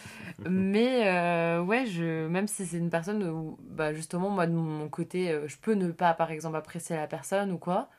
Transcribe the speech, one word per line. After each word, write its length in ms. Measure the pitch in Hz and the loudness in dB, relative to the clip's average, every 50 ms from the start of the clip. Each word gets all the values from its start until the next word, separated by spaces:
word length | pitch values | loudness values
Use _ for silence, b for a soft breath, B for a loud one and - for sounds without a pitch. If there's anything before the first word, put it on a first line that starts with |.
| B B B B B B B B 101 165 | B B B B B B B B -4 0
Mais, 580 | 185 190 190 190 196 214 233 254 262 247 220 | 2 2 2 4 4 4 4 4 4 4 4
euh, 540 | 196 180 180 170 175 175 170 165 170 170 170 | 4 4 4 4 4 4 4 4 2 2 2
ouais, 240 | 175 180 220 254 262 | 2 2 2 2 2
je, 420 | 226 185 170 170 165 160 160 160 | 0 0 0 0 0 0 0 0
même 200 | 160 170 185 202 | 0 0 0 0
si 180 | - - - 196 | 0 -2 -4 -6
c'est 120 | 165 165 | -4 -2
une 120 | 170 170 170 | -2 0 0
personne 340 | 165 170 165 190 208 214 196 170 | 0 0 0 0 -2 0 0 -2
où, 280 | 160 160 160 156 - - | -2 -4 -4 -6 -10 -12
bah, 320 | - - - 156 156 151 151 | -16 -10 -4 -2 -2 0 -2
justement, 360 | 156 160 - - 175 185 202 | -4 -6 -4 -2 -2 0 0
moi, 160 | 202 190 170 | 2 2 2
de 60 | 165 170 | 2 2
mon 360 | 165 160 156 151 151 151 151 | 2 0 0 -2 -4 -6 -6
côté, 420 | - - 165 165 - 180 185 175 | -6 -6 -6 -4 -2 -2 0 0
euh, 160 | 160 147 147 | 0 -2 -2
je 100 | 147 - | -6 -10
peux 160 | - - 220 220 | -6 0 0 2
ne 180 | 202 185 170 | 2 2 0
pas, 220 | 165 - 180 170 165 | 0 2 4 4 4
par 160 | - 165 156 | 4 2 -2
exemple, 240 | 160 156 160 160 160 | -2 -6 -6 -4 -4
apprécier 380 | 156 156 - - 170 - - 170 | -4 -6 -6 -10 -10 -6 -4 -4
la 120 | 156 151 | -4 -4
personne 440 | 151 156 143 139 - 190 196 202 196 | -4 -6 -8 -6 -2 0 0 0 0
ou 60 | 180 | -2
quoi, 320 | 160 - 175 180 208 269 - B | -4 -2 0 0 0 -2 -4 B